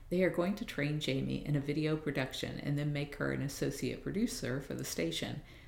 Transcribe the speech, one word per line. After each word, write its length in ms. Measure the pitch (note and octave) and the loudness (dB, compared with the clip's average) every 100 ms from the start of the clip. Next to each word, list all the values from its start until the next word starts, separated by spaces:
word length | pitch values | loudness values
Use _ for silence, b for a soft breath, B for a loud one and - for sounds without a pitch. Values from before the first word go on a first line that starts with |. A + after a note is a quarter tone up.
| B | B
They 140 | F3+ | 4
are 60 | F3+ | 4
going 260 | F3 F3+ G3+ | 4 2 0
to 80 | |
train 380 | A#3+ - C#3+ D3+ | -2 -2 0 2
Jamie 440 | C#3+ C3+ C3+ C3 - | 2 2 2 0 2
in 120 | C#3+ | 2
a 20 | |
video 380 | C#3 D3 D3+ D#3 | 2 2 2 2
production 640 | D3+ C#3+ B2+ - - - | 0 0 -2 -2 -4 -2
and 140 | - C#3+ | 0 2
then 160 | D3 | 2
make 220 | C#3+ C#3+ - | 0 -2 -2
her 180 | C#3 | 0
an 80 | C3+ | 0
associate 640 | C3+ - C#3 C3+ C3 - | 0 0 -2 0 -2 -2
producer 580 | C#3 E3+ A#3+ - B2 C3 | -2 0 0 0 -2 -2
for 120 | - | -2
the 120 | B2+ C3+ | -4 -4
station, 560 | - E3 D#3 - A#2+ - B | 0 0 0 -4 -4 -8 B